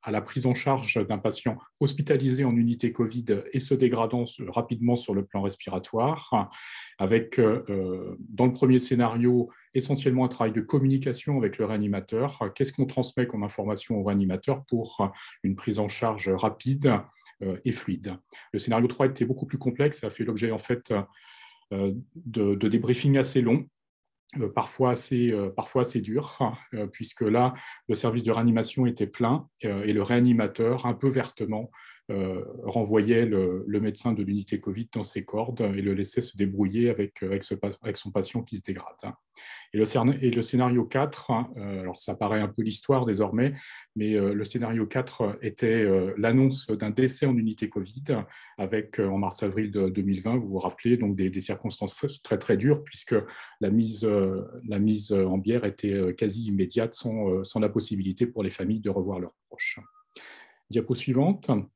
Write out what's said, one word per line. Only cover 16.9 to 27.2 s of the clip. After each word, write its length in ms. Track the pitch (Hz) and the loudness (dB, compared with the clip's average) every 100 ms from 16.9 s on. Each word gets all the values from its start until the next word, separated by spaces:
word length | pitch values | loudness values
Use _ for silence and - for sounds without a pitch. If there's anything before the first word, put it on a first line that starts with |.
| 104 - _ - _ | 2 -2 _ -20 _
euh, 160 | 95 92 | -6 -4
et 80 | 123 | -4
fluide ? 460 | - - 92 98 92 _ - - | -4 -4 -6 -6 -12 _ -20 -8
Le 80 | 104 | -6
scénario 280 | - 113 120 | 0 2 2
trois 180 | - 135 | 2 0
était 200 | 135 120 | 2 -2
beaucoup 220 | 131 127 | -2 -4
plus 100 | - | -4
complexe, 440 | 127 120 143 - | -4 2 0 0
ça 60 | 107 | -10
a 20 | |
fait 160 | - 113 | -6 -4
l'objet 260 | 107 113 | -2 -2
en 60 | 110 | -4
fait, 360 | - 123 - 104 98 _ - - - _ _ | -4 -4 -2 -4 -4 _ -20 -20 -20 _ _
euh, 220 | 98 98 107 - 160 | -2 -2 -4 -10 -14
de, 380 | 160 110 101 98 | -8 0 0 2
de 120 | 110 | 2
débriefings 500 | 110 - 123 143 139 | 2 2 2 4 4
assez 240 | 131 135 | 4 2
longs, 240 | 117 131 - _ _ _ _ _ _ 147 | 4 2 0 _ _ _ _ _ _ -6
euh, 80 | 110 | -4
parfois 440 | - 107 - 131 | -2 -4 2 2
assez, 400 | 117 - 123 120 | 2 0 2 2
euh, 180 | 107 98 | 2 -2
parfois 320 | - 101 131 | -4 -2 0
assez 200 | 120 120 | 0 -2
durs, 360 | 98 120 147 - 117 117 - 113 | -2 -4 -4 -2 -2 -2 -10 -6
euh, 100 | 104 | -6
puisque 360 | - 117 - | -6 -12 -2